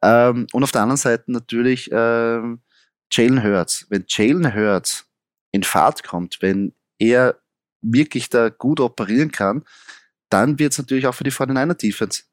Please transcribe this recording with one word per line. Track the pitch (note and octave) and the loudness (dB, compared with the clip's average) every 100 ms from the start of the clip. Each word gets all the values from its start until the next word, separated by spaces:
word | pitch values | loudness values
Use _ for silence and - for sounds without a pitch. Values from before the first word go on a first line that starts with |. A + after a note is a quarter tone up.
Ähm, | F#2+ A#2 B2 A#2+ A#2 | 6 6 4 2 -4
und | B2+ | -2
auf | C3+ | 0
der | B2+ | 0
anderen | G#2+ C#3 | 0 0
Seite | C#3 A#2 - | 0 -2 -2
natürlich, | B2 - A#2 B2 B2+ - | -8 -4 -2 0 0 -2
ähm, | A2+ A#2 A#2 A#2 A#2 A#2 A#2 _ _ _ _ _ | 0 0 0 0 -2 -6 -10 _ _ _ _ _
Jalen | - A#2+ C3 | 2 4 4
Hurts. | G#2 G2+ E2+ - - | 2 0 0 -6 -4
Wenn | G2+ F#2 | -6 -4
Jalen | - G#2+ D#3+ D#3+ | 0 2 2 0
Hurts | G#2 G#2+ F#2+ - - - _ _ _ _ | 0 0 0 -2 -8 -12 _ _ _ _
in | G2 | -4
Fahrt | F#2 - D#2 D#3 | 0 2 2 0
kommt, | - F2 F2 - | -10 -10 -10 -4
wenn | F#2+ G2 G2 - _ _ | -2 -2 -4 -8 _ _
er | A2+ B2 B2+ - _ _ _ _ | 2 4 2 0 _ _ _ _
wirklich | A2 A#2 D3 B2+ - | -2 0 0 -2 -2
da | B2 A2+ | 0 0
gut | - A#2+ D3+ | 0 -4 0
operieren | B2 - G2+ A2+ D#3 | -2 -4 -2 0 0
kann, | - G2 B2 - - - - _ _ _ | 0 -2 -2 -8 -20 -20 -20 _ _ _
dann | G2 A#2+ C#3+ | 0 2 2
wird's | D3 - | -2 -2
natürlich | C3 C3+ C3 | -4 -2 -2
auch | |
für | A#2+ | -4
die | C#3 | -6
forty-niner | C3 C3 C3 C#3 | -4 -4 -2 -2
Defense | F3 G#2+ G2 G#2 - _ | -2 -4 -4 -6 -8 _